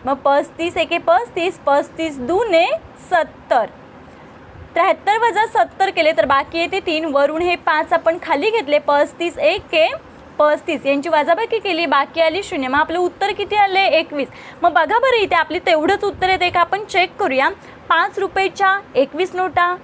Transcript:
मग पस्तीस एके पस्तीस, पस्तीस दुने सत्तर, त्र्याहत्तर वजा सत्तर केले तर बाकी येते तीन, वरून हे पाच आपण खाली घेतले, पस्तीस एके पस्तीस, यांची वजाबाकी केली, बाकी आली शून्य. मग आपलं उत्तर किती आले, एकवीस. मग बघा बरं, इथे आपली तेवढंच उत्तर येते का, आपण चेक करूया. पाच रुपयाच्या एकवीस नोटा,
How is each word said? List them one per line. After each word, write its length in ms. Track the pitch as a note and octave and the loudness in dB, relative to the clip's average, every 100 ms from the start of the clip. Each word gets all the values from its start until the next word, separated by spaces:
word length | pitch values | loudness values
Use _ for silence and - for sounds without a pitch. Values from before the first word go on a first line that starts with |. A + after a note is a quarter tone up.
| B3 | -4
मग 100 | C#4 | -2
पस्तीस 600 | C#4 C#4 - - E4+ F4 | 2 2 0 -6 -4 -2
एके 200 | D#4 E4+ | -2 -2
पस्तीस, 580 | E4+ F4+ - F4+ F4 - D4 | 2 2 0 -2 -4 -2 0
पस्तीस 540 | C#4+ D4 - E4 C4+ | 0 0 -6 -8 -6
दुने 460 | A#3+ F#4 A#4 F4+ C5 E5 - - - | -2 -2 2 2 2 -2 -8 -16 -2
सत्तर, 560 | D#4+ D4+ - - B3+ G3+ - - - - - - - - - - E4+ | 0 0 -8 -2 0 0 -8 -20 -20 -20 -20 -20 -20 -20 -20 -6 0
त्र्याहत्तर 420 | F#4 D#4+ F#4+ A4 | 0 0 0 2
वजा 260 | A#4 G4+ A4 | 2 0 0
सत्तर 420 | A4 E4+ - G4 | 0 0 0 -2
केले 220 | F#4 D#4 D#4+ | 2 2 2
तर 80 | C#4+ | 2
बाकी 340 | C#4 D4 E4 | 2 0 -4
येते 200 | E4+ F#4+ | -2 -2
तीन, 260 | F#4 D#4 D#4+ | -2 -2 0
वरून 360 | C#4 C#4+ D#4 | 0 0 0
हे 140 | F4 F4 | -2 0
पाच 360 | F4 D#4 D#4+ | 0 0 0
आपण 240 | E4+ E4 E4+ | 0 0 -2
खाली 260 | - C#4+ G#4+ | -2 -2 0
घेतले, 300 | A4 C#4 D4 | -2 0 0
पस्तीस 580 | D4+ C#4+ D4 - E4+ - | 2 2 0 -2 -6 0
एके 500 | D4 G4 - E4 F4+ D5 - - - - | 0 0 -2 0 0 -2 -14 -20 -12 0
पस्तीस, 460 | D4+ D4+ - C#4+ C#4 | 2 2 -2 -4 -2
यांची 240 | C#4+ E4 | -2 0
वजाबाकी 480 | D#4 D4 E4+ A4+ A4 | 0 2 0 0 -4
केली, 260 | G4 E4 E4 | -2 -2 0
बाकी 360 | C#4 D4 E4 | 0 0 0
आली 220 | D#4+ E4+ | 0 0
शून्य. 240 | G4 E4 C4 | -4 -6 -2
मग 120 | C#4+ | 0
आपलं 200 | D#4 E4+ | 0 0
उत्तर 320 | F4+ - G4+ | -2 -2 -4
किती 240 | G4+ F#4+ G#4 | -4 -2 2
आले, 280 | G4 F#4+ F#4+ | 2 2 2
एकवीस. 380 | D#4 - C#4+ B3 - - - | 2 0 -6 -6 -10 -20 -2
मग 120 | F4 | 0
बघा 260 | D#4+ D#4 A4+ | 2 2 2
बरं, 160 | C5 A#4 | 2 2
इथे 200 | G4 E4+ | 2 0
आपली 240 | D#4 E4+ F#4 | 0 -2 0
तेवढंच 380 | D#4 E4 G4+ | 0 2 0
उत्तर 260 | G4+ - F#4 | -2 -2 -2
येते 200 | F#4+ F4+ | 0 0
का, 100 | F4 | 0
आपण 240 | E4+ G4 | 0 -2
चेक 320 | G4+ F#4+ F4+ - | -2 -2 -2 -2
करूया. 300 | C4 C4 D4+ G4 - - - | -2 0 0 -2 -14 -20 0
पाच 300 | E4 G4+ - | 0 0 -4
रुपयाच्या 580 | G4 F#4+ F#4+ F#4+ F#4+ G4 G4 A#3+ | -4 -2 -2 0 0 0 -2 -2
एकवीस 380 | C4+ D4+ F4+ F4+ | -2 -4 -6 -4
नोटा, 380 | F#4 F4+ F4 F4+ | -2 0 0 -2